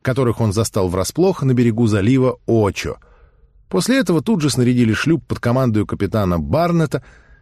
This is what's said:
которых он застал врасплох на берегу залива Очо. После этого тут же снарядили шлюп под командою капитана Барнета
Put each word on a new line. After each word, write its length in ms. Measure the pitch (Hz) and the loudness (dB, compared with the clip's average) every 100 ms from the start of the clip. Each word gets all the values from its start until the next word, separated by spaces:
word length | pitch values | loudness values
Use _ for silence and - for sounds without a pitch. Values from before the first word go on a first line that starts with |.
которых 400 | - 127 120 104 | -4 -2 0 0
он 140 | 113 | 0
застал 340 | 95 110 110 92 | 0 -2 -2 -2
врасплох 540 | 92 92 - 185 - | -2 -4 0 0 0
на 100 | 135 | 0
берегу 340 | 123 120 110 117 | 2 2 2 2
залива 520 | 104 101 131 127 - - | 2 2 2 0 -2 0
Очо. 500 | 117 101 - 76 - - _ - _ _ _ _ | 0 2 -2 -8 -10 -16 _ -20 _ _ _ _
После 300 | 190 175 262 | -4 0 0
этого 240 | - 165 | 0 0
тут 180 | 131 214 | 0 0
же 80 | 147 | 0
снарядили 460 | 127 123 123 117 | 0 2 2 2
шлюп 320 | 101 - 160 - | 2 0 -2 -2
под 120 | 101 | -6
командою 480 | 117 123 131 107 98 | -2 0 0 0 -2
капитана 520 | 90 98 107 95 87 | -4 -4 0 0 0
Барнета 680 | 73 135 170 170 156 143 - - _ - | -2 0 0 0 0 -4 -8 -20 _ -20